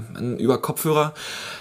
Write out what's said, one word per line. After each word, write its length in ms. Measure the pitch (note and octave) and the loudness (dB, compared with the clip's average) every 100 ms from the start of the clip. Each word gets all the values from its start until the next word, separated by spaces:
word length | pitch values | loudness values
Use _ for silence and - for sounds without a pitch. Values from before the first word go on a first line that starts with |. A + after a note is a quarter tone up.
| A2 - B2 A#2+ | -12 -6 -4 2
über 200 | A#2 B2 | 4 4
Kopfhörer 560 | - D3 D#3+ D3+ D3+ - - - - - | 2 -2 2 4 2 -2 -10 -10 -10 -12